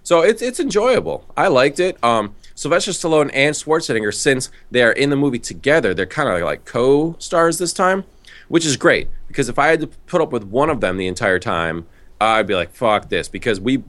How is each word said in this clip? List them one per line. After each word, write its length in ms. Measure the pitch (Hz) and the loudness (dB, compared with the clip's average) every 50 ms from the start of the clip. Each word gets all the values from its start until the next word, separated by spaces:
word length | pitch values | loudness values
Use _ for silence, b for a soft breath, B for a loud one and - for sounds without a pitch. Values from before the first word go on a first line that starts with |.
so 200 | _ - 170 165 | _ 4 4 4
it's, 200 | 160 202 226 - | 6 4 2 2
it's 160 | 240 254 247 - | -4 -6 -4 -4
enjoyable. 640 | 330 240 180 208 214 254 247 143 82 80 71 - - - - | -4 -2 0 0 2 2 2 0 0 -4 -8 -8 -10 -8 -2
I 140 | - 156 190 | 0 2 4
liked 300 | 151 123 131 151 143 - | 4 4 4 4 2 0
it. 200 | 180 185 - - | -2 -2 -2 0
Um, 340 | - 120 117 110 104 101 92 b b b b | 0 2 2 2 0 -4 -10 b b b b
Sylvester 360 | - - 147 165 185 190 208 | -8 -2 0 0 0 0 -2
Stallone 380 | 175 - - 165 160 151 147 135 127 | -6 -4 -2 2 2 2 2 2 2
and 200 | 135 139 151 151 | 2 2 2 0
Schwarzenegger, 600 | - - 147 156 170 160 - 123 113 107 104 101 | -4 -2 0 0 0 0 -2 -2 -2 -2 -2 -4
since 360 | - - 147 135 127 127 - b b b b | 0 0 0 0 0 -2 -8 b b b b
they 100 | - 123 | 2 4
are 120 | 120 113 - | 4 4 4
in 160 | - 135 143 | 2 0 0
the 80 | 143 | 2
movie 220 | 139 143 143 120 110 | 2 0 0 -2 -4
together, 540 | - - 92 82 - 139 147 165 123 101 90 | -8 -10 -14 -4 0 2 2 2 2 0 0
they're 120 | 90 95 | -2 -4
kinda 380 | 90 - 156 147 123 92 87 85 | -4 -2 -2 -2 0 0 0 -2
like 180 | 78 73 - - | -4 -6 -6 -10
co-stars 920 | - - 120 123 131 139 147 156 165 165 - - - 185 165 165 165 165 | -6 -2 0 2 4 4 2 2 -2 -6 -8 -10 -2 2 2 2 2 2
this 160 | 165 180 165 - | -2 -4 -4 -2
time, 320 | - 190 185 190 196 190 - _ B B B B B B | 0 0 2 0 0 -4 -10 _ B B B B B B
which 180 | B - 165 165 | B 0 0 2
is 120 | 156 131 | 2 -2
great. 320 | - - 170 127 - - - - - - | 2 4 4 4 4 0 -2 -4 -6 -8
Because 220 | - - - 135 117 | -8 -4 -4 -4 -2
if 100 | 120 - | 0 0
I 80 | 143 | 2
had 140 | 156 165 147 | 2 2 2
to 60 | 151 | -2
put 340 | - - - - - - 175 | -8 -10 -20 -12 -4 0 0
up 100 | 156 139 | 0 0
with 120 | 131 117 104 | -2 -6 -6
one 240 | 95 101 127 147 165 | -2 0 0 0 0
of 100 | 156 120 | 0 0
them 160 | 107 92 92 | -2 -2 -2
the 120 | 95 95 | -2 -4
entire 300 | 92 92 - 120 101 92 | -4 -4 -2 0 0 0
time, 480 | 90 - 113 92 85 82 82 80 85 82 b b b b b b - | 0 0 -2 -2 -2 -2 -2 -4 -6 -10 b b b b b b -2
I'd 260 | 107 110 113 110 107 | 0 2 2 2 0
be 80 | 95 101 | 0 -2
like, 160 | 90 82 87 - | -2 -2 -4 -6
"Fuck 360 | - 123 110 107 98 - - | -2 0 0 0 0 -2 -2
this." 180 | 104 87 80 | -4 -4 -4
Because 320 | - - 95 - 120 107 95 | -6 -10 -6 -2 -2 -2 -2
we, 240 | 95 120 135 127 104 | -2 -2 -2 -4 -6